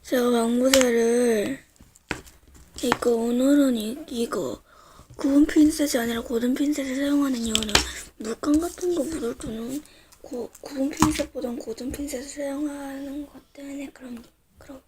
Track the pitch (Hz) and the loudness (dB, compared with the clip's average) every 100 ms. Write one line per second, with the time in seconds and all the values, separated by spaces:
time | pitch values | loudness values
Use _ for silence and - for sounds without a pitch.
0 | - 262 247 240 233 240 262 269 254 233 | 0 2 4 2 2 4 6 6 6 4
1 | 233 240 247 220 196 269 _ _ - _ | 4 4 2 2 0 -6 _ _ -20 _
2 | _ - - - _ - - - 247 - | _ -10 -10 -20 _ -20 -20 -6 -2 2
3 | 247 233 233 240 262 294 277 233 214 269 | 2 2 2 2 4 6 4 2 -4 -8
4 | 311 240 233 214 135 - _ - - - | -8 -4 -4 -2 -4 -8 _ -20 -20 -20
5 | - - 277 285 311 320 302 311 285 269 | -20 -4 4 6 6 6 6 4 0 0
6 | 233 233 233 233 247 269 285 294 269 254 | 0 -4 -2 0 0 2 0 0 -2 -2
7 | 285 285 277 247 226 220 220 208 - - | 2 2 2 0 0 -2 2 0 0 -8
8 | - _ 262 233 311 302 339 - 359 339 | -16 _ -8 -4 2 2 0 -4 -4 -2
9 | 247 - 233 - 277 220 233 277 - - | -2 -4 -6 -6 -10 -8 -8 -10 -12 -20
10 | - - - 247 - - - 285 269 320 | -20 -20 -12 -10 -12 -14 -14 -4 -4 0
11 | 311 311 294 269 254 240 - 220 254 294 | 0 0 -4 -6 -6 -6 -8 -8 -8 -8
12 | 285 254 277 294 277 277 294 285 277 269 | -8 -8 -10 -8 -6 -4 -6 -6 -10 -10
13 | 277 285 285 269 _ - 277 277 269 - | -10 -10 -12 -16 _ -18 -14 -12 -12 -14
14 | 254 240 233 _ _ _ - 269 | -16 -16 -16 _ _ _ -20 -20